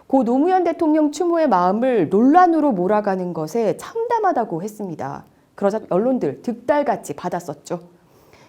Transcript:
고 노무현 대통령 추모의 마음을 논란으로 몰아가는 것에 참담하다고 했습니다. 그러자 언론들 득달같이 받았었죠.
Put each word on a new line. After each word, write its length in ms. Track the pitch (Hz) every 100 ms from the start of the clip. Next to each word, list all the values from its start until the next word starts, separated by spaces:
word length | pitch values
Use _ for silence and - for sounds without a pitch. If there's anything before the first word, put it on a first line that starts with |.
| -
고 180 | 269 233
노무현 400 | 262 330 370 339
대통령 480 | 330 320 311 302
추모의 340 | 294 349 339 302
마음을 640 | 185 180 208 262 233 143
논란으로 640 | 190 254 349 359 330 294
몰아가는 600 | 190 180 214 208 190 180
것에 440 | 165 156 233 208 -
참담하다고 840 | - 466 466 466 392 277 214 165
했습니다. 640 | 208 214 196 156 135 139 - _ _ -
그러자 240 | 202 214 -
언론들 520 | 180 240 247 151 131
득달같이 720 | - 233 - 294 247 196 -
받았었죠. 640 | - 180 175 - - - 170 - _ _ _ _ -